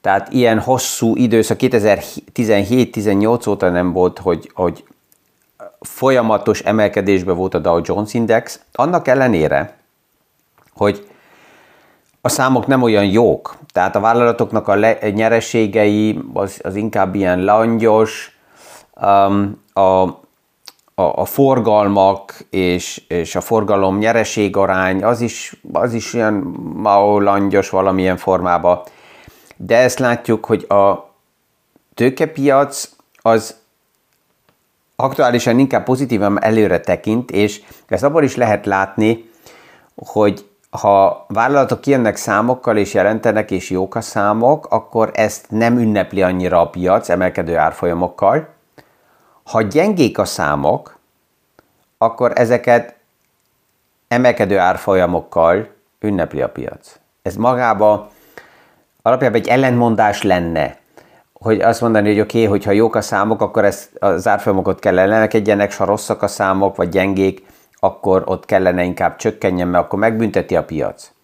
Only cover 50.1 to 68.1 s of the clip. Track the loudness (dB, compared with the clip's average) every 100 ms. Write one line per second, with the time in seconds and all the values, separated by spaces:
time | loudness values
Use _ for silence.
50.1 | 0 -4 -2 -2 0 0 -2 -6 _ _
51.1 | _ _ _ _ _ _ _ _ _ -4
52.1 | 0 -2 0 0 0 2 2 0 _ _
53.1 | _ _ _ _ _ _ _ _ _ _
54.1 | 2 2 2 0 2 2 0 0 2 2
55.1 | -2 -2 0 2 2 -2 _ _ _ -4
56.1 | -4 -4 -4 -6 -8 -12 -14 -20 _ _
57.1 | _ -12 -2 -2 0 0 2 2 2 -4
58.1 | _ _ -20 _ _ _ _ _ _ -2
59.1 | 0 0 0 0 2 2 2 2 2 0
60.1 | 0 0 0 0 -4 -4 -8 _ -20 _
61.1 | _ _ _ -2 2 2 0 0 2 2
62.1 | 0 0 0 0 0 0 2 2 0 -2
63.1 | -2 -2 -2 -2 0 0 -2 -14 -4 -2
64.1 | 0 0 -2 0 -2 -2 -2 0 2 2
65.1 | 2 2 0 0 0 0 -2 -2 -2 -4
66.1 | -4 -4 -2 -2 0 -2 -2 -2 0 0
67.1 | 0 -2 -2 _ _ _ _ -4 -2 0